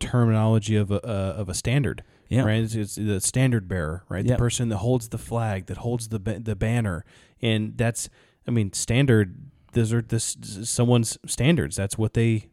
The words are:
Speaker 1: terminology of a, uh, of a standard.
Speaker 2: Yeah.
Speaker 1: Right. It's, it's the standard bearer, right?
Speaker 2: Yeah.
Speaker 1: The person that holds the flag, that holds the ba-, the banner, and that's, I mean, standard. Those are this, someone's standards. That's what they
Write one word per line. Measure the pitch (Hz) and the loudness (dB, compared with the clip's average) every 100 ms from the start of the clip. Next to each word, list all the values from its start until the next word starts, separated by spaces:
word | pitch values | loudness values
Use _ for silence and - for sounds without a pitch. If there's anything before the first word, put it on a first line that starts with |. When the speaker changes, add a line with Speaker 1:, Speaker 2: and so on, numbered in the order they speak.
Speaker 1:
terminology | - 123 117 110 110 113 104 107 | -2 2 4 4 4 2 2 0
of | 98 | 2
a, | 101 123 | -2 -2
uh, | 101 95 90 | -4 -4 -4
of | 95 | -6
a | |
standard. | 90 - 135 117 - - _ _ | -4 0 0 0 -4 -12 _ _
Speaker 2:
Yeah. | 120 | 0
Speaker 1:
Right. | 127 110 | 2 2
It's, | 110 | 0
it's | 110 101 - | -2 -4 -4
the | 107 95 | -2 0
standard | - 127 131 117 90 | 0 2 2 2 0
bearer, | 92 76 87 - | -2 -2 -4 -6
right? | 90 | -2
Speaker 2:
Yeah. | 117 | 2
Speaker 1:
The | 120 | 2
person | 120 - 117 | 2 0 -2
that | 104 | -2
holds | 117 127 113 | 0 0 -2
the | 110 | -10
flag, | - 117 110 98 87 | -6 -4 -2 -4 -6
that | 82 | -8
holds | 117 120 110 | -4 -6 -4
the | 110 | -6
ba-, | 95 95 | -6 -6
the | 113 101 | -6 -2
banner, | 110 120 107 82 - - _ _ | 0 0 0 -4 -8 -20 _ _
and | 113 110 107 117 | 0 0 -2 -2
that's, | 117 113 - - _ _ - | -2 -2 -10 -14 _ _ -2
I | |
mean, | 117 98 | 0 0
standard. | - - 117 139 110 98 120 147 - _ | -2 0 2 6 6 4 -4 -20 -20 _
Those | 120 110 | 0 2
are | 117 | 0
this, | 117 117 - - 110 101 | 0 -4 -4 -8 -12 -10
someone's | 113 - 120 120 113 - - | -4 0 4 4 2 -4 -8
standards. | - 123 170 73 - | 0 2 2 0 -2
That's | 98 - | -4 -2
what | 107 | 0
they | - 113 110 - | 2 2 2 -4